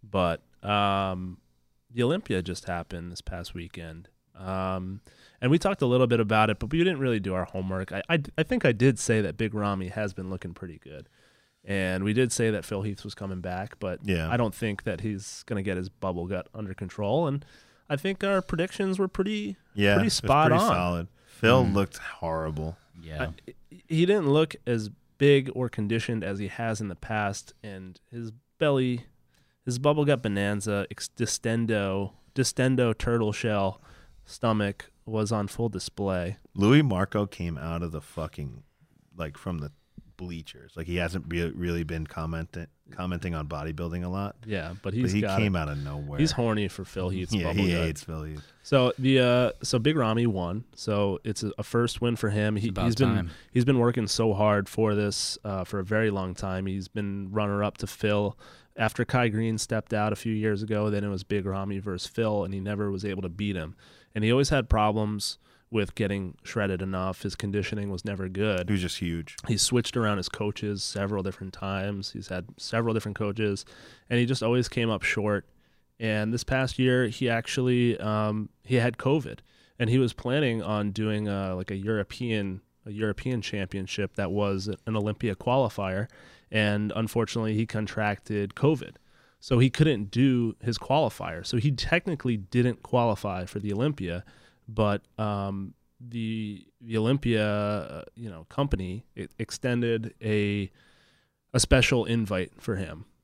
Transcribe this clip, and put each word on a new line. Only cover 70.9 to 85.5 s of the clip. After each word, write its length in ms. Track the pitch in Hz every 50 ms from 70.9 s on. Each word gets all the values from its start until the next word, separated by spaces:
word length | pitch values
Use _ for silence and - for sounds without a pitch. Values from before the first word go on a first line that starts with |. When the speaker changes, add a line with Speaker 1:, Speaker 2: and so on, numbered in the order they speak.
| - 101 101 98 107 98
Speaker 1:
different 300 | 92 98 92 - 95 95
times. 600 | - - - 95 98 98 95 101 101 98 98 -
He's 180 | - 107 104 -
had 160 | 92 90 87 - -
several 360 | - - - - 113 117 117 113
different 240 | 110 - 110 98
coaches, 480 | - 110 101 101 110 110 104 101 95 - - - - - - - - _ _
and 80 | 123
he 80 | 120 120
just 160 | 120 135 127
always 280 | 113 113 120 127 120 -
came 200 | - 127 117 113
up 140 | 110 98 -
short. 420 | - - 110 101 107 104 98 - _ _ _ _ _ _ _ _ _ _ _
And 340 | 113 110 107 107 107 110 117
this 120 | 117 -
past 320 | - 135 131 131 123 - -
year, 280 | 127 127 127 127 127
he 220 | 107 - - 131 120
actually, 680 | 117 113 113 - - - 127 127 123 123 120 120 117 -
um, 500 | - 107 107 107 107 107 107 107 107 - _ _ _
he 120 | - 127
had 220 | 123 117 120 113
covid, 420 | - - 131 143 160 123 - - - - _ _ _ _ _ _ _
and 100 | 120 110
he 80 | 120
was 160 | 131 131 117 -
planning 480 | - - 120 127 147 151 127 117 113 101
on 280 | 98 107 104 104 104
doing, 360 | 98 113 110 107 107 104 107
uh, 280 | 104 98 98 98 95 92
like, 160 | 90 95 -
a 40 | 101
European, 840 | 98 98 107 113 107 95 - - - 123 120 113 107 101 98 92 98 _ _ _ _ _
a 60 | 107
European 500 | 104 104 110 107 98 - - 131 127 117
championship 720 | 101 - - 104 95 90 - 98 95 92 - - 101 95 _
that 160 | - 101 87
was 380 | 95 101 104 101 98 95 95 107 101 - _
an 100 | - 110
Olympia 400 | 107 104 107 104 - - 113 95
qualifier. 720 | - - 123